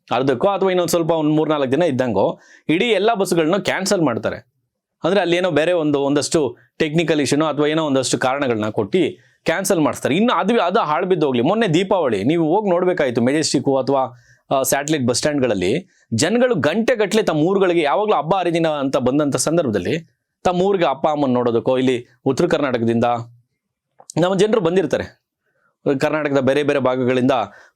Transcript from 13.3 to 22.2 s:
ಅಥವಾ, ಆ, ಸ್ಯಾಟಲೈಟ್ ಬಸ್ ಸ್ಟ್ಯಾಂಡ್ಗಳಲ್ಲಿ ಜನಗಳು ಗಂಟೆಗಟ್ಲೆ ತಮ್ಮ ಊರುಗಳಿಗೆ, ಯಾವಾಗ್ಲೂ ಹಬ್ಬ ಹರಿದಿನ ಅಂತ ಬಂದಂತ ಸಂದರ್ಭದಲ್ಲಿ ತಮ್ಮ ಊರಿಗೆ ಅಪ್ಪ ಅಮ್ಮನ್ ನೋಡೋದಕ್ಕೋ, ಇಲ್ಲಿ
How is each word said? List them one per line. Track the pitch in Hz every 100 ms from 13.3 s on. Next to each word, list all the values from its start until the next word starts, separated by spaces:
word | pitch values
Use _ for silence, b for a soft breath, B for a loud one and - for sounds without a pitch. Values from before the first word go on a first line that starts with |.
| 147 147 156 - 135
ಅಥವಾ, | 131 139 127 120 b b _
ಆ, | 135
ಸ್ಯಾಟಲೈಟ್ | 131 139 147 156 123
ಬಸ್ | 120
ಸ್ಟ್ಯಾಂಡ್ಗಳಲ್ಲಿ | 151 147 127 104 90 139 - b b
ಜನಗಳು | 113 151 233 254
ಗಂಟೆಗಟ್ಲೆ | 214 147 190 226 240 202 214
ತಮ್ಮ | 190 160
ಊರುಗಳಿಗೆ, | 160 196 190 170
ಯಾವಾಗ್ಲೂ | 143 165 208 180
ಹಬ್ಬ | 147
ಹರಿದಿನ | 196 175 170 165
ಅಂತ | 151 139 139
ಬಂದಂತ | 127 139 147 131
ಸಂದರ್ಭದಲ್ಲಿ | - 170 147 104 90 156 165 _ _ _
ತಮ್ಮ | 180 180
ಊರಿಗೆ | 190 196 165
ಅಪ್ಪ | 135 160
ಅಮ್ಮನ್ | 151 139
ನೋಡೋದಕ್ಕೋ, | 123 120 117 131 127
ಇಲ್ಲಿ | 127 123 123 b